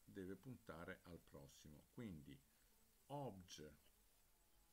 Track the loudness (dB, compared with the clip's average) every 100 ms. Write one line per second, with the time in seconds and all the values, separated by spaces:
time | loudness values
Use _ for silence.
0 | -2 4 6 4 2 0 0 2 2 2
1 | 0 -4 -2 -6 -6 -6 -6 -6 -6 0
2 | 2 4 0 -4 -8 -18 -18 -18 -18 -12
3 | 2 6 6 4 -2 -2 -2 -4 -12 -16
4 | -18 -18 -18 -18 -18 -18 -18